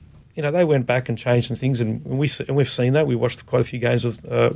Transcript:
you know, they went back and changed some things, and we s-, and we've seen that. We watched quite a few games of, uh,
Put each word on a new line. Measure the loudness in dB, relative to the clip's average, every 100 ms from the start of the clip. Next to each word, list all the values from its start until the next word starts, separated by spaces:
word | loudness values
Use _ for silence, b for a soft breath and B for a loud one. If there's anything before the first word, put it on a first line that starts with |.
| -20 -20 -16
you | -6
know, | -2
they | 2
went | 4 2 2
back | -2 -2
and | -4
changed | 2 2 0
some | -2
things, | -2 0
and | -2 -4
we | -4 -2 0
s-, | 0
and | 0 0
we've | 0
seen | 0 2
that. | 2 2
We | 0
watched | -2 -4 -2
quite | -2
a |
few | -2 -2
games | 0 0
of, | 0 -6
uh, | -4 2 2